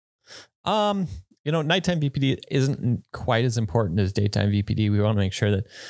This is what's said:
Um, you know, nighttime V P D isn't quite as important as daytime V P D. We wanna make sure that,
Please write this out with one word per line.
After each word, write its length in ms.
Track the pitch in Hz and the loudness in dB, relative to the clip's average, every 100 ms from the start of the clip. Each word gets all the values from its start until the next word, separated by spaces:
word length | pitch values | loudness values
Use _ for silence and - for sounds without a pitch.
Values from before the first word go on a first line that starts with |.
| _ _ _ - - _ - | _ _ _ -20 -20 _ -2
Um, 420 | 214 208 202 180 - - _ 147 | 0 2 0 -4 -6 -16 _ -2
you 60 | |
know, 120 | 160 | -2
nighttime 360 | 156 185 175 175 | 0 0 0 0
V 100 | 143 | -2
P 100 | 135 | 0
D 180 | 135 131 - | 0 0 -2
isn't 520 | 135 135 - 123 120 - | 0 0 0 0 -2 -4
quite 320 | - - 113 127 | -8 -2 0 2
as 120 | 117 | 0
important 420 | 110 117 101 90 | 0 0 0 2
as 120 | 95 | 0
daytime 400 | 104 104 104 101 | 2 0 2 2
V 100 | 101 | 0
P 140 | 101 - | 0 0
D. 140 | 107 | 2
We 120 | 104 | 2
wanna 160 | 104 107 | 2 2
make 160 | 95 | 0
sure 180 | - 110 | 0 0
that, 160 | 101 - - - | 0 -2 -12 -20